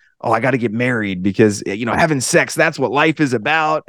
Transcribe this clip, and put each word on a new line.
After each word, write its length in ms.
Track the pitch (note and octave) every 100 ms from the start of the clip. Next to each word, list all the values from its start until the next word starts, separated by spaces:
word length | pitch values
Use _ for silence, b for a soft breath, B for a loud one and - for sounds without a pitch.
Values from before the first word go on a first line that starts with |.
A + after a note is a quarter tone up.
| _ _
"Oh, 100 | A#2+
I 80 | A2+
gotta 180 | C3 B2+
get 160 | A#2
married 480 | A2 B2 A#2+ G2+ F2+
because, 400 | F#2+ G2 A2 G2 -
you 180 | G#2 A#2
know, 80 |
having 260 | - E3 C#3+
sex, 360 | - E3+ C3 -
that's 240 | D#3+ D#3
what 120 | B2
life 280 | C3 D#3+ D#3
is 120 | D3
about." 500 | A#2+ G#2+ D#3+ D#3 D#3